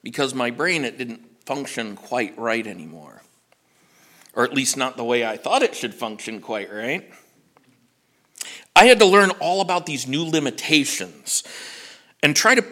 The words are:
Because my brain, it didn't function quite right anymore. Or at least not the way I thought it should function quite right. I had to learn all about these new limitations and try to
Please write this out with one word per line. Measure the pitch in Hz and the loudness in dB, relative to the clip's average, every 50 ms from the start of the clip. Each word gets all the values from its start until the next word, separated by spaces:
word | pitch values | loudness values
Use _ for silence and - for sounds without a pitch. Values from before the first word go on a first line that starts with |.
Because | - - 120 - 143 131 123 | -14 -10 -4 -2 -4 -2 -2
my | 131 123 120 | -2 -4 -4
brain, | 120 113 151 180 180 160 139 | -2 -2 -2 -2 0 0 -2
it | 117 - - | -4 -6 -8
didn't | 127 120 113 113 - _ _ _ _ | -10 -10 -10 -14 -16 _ _ _ _
function | - 135 143 139 - - 131 117 107 101 | -8 -8 -8 -6 -8 -8 -8 -8 -8 -10
quite | 92 - - 123 127 117 95 - | -14 -10 -6 -4 -4 -4 -4 -6
right | - 113 117 113 113 113 | -6 -4 -2 -2 -2 -4
anymore. | 110 95 87 78 80 78 80 78 71 53 - _ _ _ _ _ _ _ _ _ _ _ _ _ _ _ _ _ _ _ _ - - _ | -8 -12 -14 -14 -16 -18 -18 -20 -20 -20 -20 _ _ _ _ _ _ _ _ _ _ _ _ _ _ _ _ _ _ _ _ -20 -10 _
Or | - 120 | -2 0
at | 127 - | 0 0
least | 135 135 123 - | -2 -2 -2 -2
not | 139 127 131 127 | -2 -4 -4 -4
the | 127 117 | -6 -2
way | 117 123 120 117 | 0 0 0 0
I | 110 107 | -2 -4
thought | 104 - 143 202 269 - | -6 -2 0 2 2 2
it | 220 - | 0 -2
should | - - 117 101 | -4 -8 -8 -8
function | - 123 110 107 104 - - 113 104 | -6 -8 -8 -8 -10 -12 -12 -12 -12
quite | - - 117 104 98 92 | -8 -6 -6 -6 -6 -8
right. | 101 107 110 123 147 185 - - - - _ _ _ _ _ _ _ _ _ _ _ _ _ _ _ _ _ _ _ _ _ _ _ - - - - - - _ _ | -10 -8 -6 -6 -6 -6 -8 -14 -20 -20 _ _ _ _ _ _ _ _ _ _ _ _ _ _ _ _ _ _ _ _ _ _ _ -16 -16 -16 -16 -20 -20 _ _
I | 170 202 | 8 10
had | 247 254 208 | 10 10 8
to | 214 | 8
learn | 190 190 202 202 190 180 - | 8 8 6 6 6 0 -2
all | 160 165 180 196 | -2 -2 0 0
about | 196 170 180 175 170 | 0 0 0 -2 -2
these | 170 147 127 123 | -4 -8 -6 -6
new | 131 135 151 165 | -4 -4 -4 -2
limitations | 160 156 160 147 135 110 - - - 156 151 139 135 - - 95 90 - - - - - - - - - - - - - - - - - - _ _ _ _ | 0 0 0 0 0 -6 -6 -2 2 2 2 2 0 -4 -6 -8 -10 -12 -18 -8 -6 -6 -6 -6 -8 -16 -16 -16 -16 -18 -18 -20 -20 -20 -20 _ _ _ _
and | - 147 147 | 0 2 2
try | - - 220 254 | 4 4 4 4
to | 247 - - | 4 2 -2